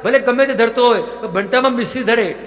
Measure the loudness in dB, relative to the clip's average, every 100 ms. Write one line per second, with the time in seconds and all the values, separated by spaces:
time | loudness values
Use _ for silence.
0 | 2 2 2 0 0 2 0 2 2 2
1 | -2 -10 -6 -4 0 0 0 -2 -4 -4
2 | 0 0 0 -4